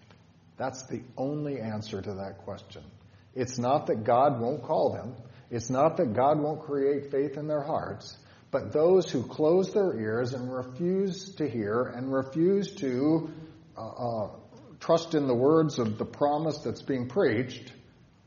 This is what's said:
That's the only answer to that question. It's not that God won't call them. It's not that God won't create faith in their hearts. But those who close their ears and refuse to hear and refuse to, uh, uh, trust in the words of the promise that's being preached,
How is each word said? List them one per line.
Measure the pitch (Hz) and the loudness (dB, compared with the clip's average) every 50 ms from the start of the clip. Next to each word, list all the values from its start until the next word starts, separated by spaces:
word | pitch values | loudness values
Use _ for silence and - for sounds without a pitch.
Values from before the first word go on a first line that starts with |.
| - _ - - _ _ - - _ - _ - | -20 _ -20 -20 _ _ -20 -20 _ -20 _ -6
That's | 123 135 - - - | -6 -6 -6 -8 -12
the | - 131 110 - - - | -10 -10 -10 -10 -12 -8
only | - 131 139 147 151 147 147 139 123 | -6 -4 -4 -4 -4 -4 -4 -6 -4
answer | 110 110 107 107 107 - 110 95 92 | -4 -6 -6 -6 -6 -6 -8 -8 -6
to | 110 98 | -6 -8
that | 92 98 95 95 - - | -8 -8 -10 -10 -12 -12
question. | - 95 - - - - - - - - - - - - - - - - | -12 -12 -12 -12 -18 -20 -18 -18 -20 -20 -20 -20 -20 -20 -20 -20 -12 -6
It's | 127 123 120 - 120 | -4 -4 -4 -4 -2
not | 117 123 143 151 - | 0 2 2 2 2
that | - 123 110 107 | 0 -2 0 2
God | 117 117 120 135 147 135 117 | 4 4 6 6 4 4 2
won't | 117 120 147 147 - | -2 -2 -2 -4 -2
call | - 156 - 151 123 104 | -2 0 2 2 2 0
them. | 98 98 120 131 - - - - - - - | -2 -8 -10 -12 -14 -18 -20 -20 -20 -14 -8
It's | 120 113 - - | -6 -6 -4 -2
not | 127 131 147 170 - | 2 4 4 4 4
that | - 170 120 101 | 2 0 0 2
God | - 131 143 156 151 | 2 4 4 4 4
won't | 147 147 151 - | 2 -2 -4 -4
create | - - 143 143 135 139 143 131 - - | -6 -4 -2 2 2 2 2 0 -2 -2
faith | 143 135 143 147 - 151 | -2 -2 -2 -2 -2 -6
in | 147 156 | -4 -2
their | 151 147 139 | -2 -2 -2
hearts. | 156 151 104 - - 101 - - - - - - - - - - - | -2 -2 -2 -2 -4 -10 -10 -12 -16 -18 -18 -20 -20 -20 -20 -16 -4
But | - 135 - 104 - | -4 -4 -2 0 2
those | 151 160 175 190 185 165 - | 4 6 8 8 6 6 4
who | - 131 110 | -2 -2 -2
close | - - - 156 156 170 190 190 185 - | -2 -2 2 4 4 4 4 2 2 2
their | 214 196 180 135 110 | 2 2 2 0 -2
ears | 110 110 110 120 131 120 135 | -2 -2 0 0 0 -2 -4
and | 123 123 127 131 | -6 -6 -6 -6
refuse | 127 - - - - 175 175 190 190 202 190 170 - - - - | -6 -6 -8 -6 -4 -2 0 2 2 0 0 -2 -6 -10 -14 -6
to | - - 110 | -4 -4 -2
hear | 117 117 104 101 110 120 127 | -2 -2 -2 0 0 0 0
and | 123 - 123 131 131 135 | 0 -4 -8 -6 -2 0
refuse | 135 131 135 - 160 165 185 196 202 185 160 - | -2 -2 -2 0 2 4 4 4 2 0 -2 -6
to, | - 143 131 123 123 143 156 160 160 151 - - - - - - - - - - | -4 -4 -2 0 2 2 2 2 2 0 -4 -10 -12 -16 -18 -18 -20 -20 -20 -14
uh, | - 113 110 - - 123 117 113 110 101 | -12 -12 -12 -8 -6 -4 -4 -2 -2 -4
uh, | - - - - - - - - - - - | -6 -8 -14 -20 -20 -20 -20 -20 -20 -20 -10
trust | - - 165 165 165 - 165 | 2 4 4 4 4 2 0
in | 151 143 | 0 2
the | 131 120 | 2 2
words | 117 131 147 160 160 160 147 - 131 | 4 6 6 6 6 6 4 2 0
of | 117 107 107 - | -2 -2 -2 -4
the | 113 | -6
promise | - - - 147 143 147 151 160 160 127 - | -8 -2 0 2 2 2 2 0 -2 -4 -4
that's | - 120 107 - - | -4 -6 -8 -8 -4
being | - 139 123 120 123 | -4 -4 -4 -4 -2
preached, | - 202 185 135 107 113 131 127 - - - - - - - - - - - _ _ _ _ | 0 2 2 4 4 2 0 -2 -6 -12 -16 -18 -20 -20 -20 -20 -20 -20 -20 _ _ _ _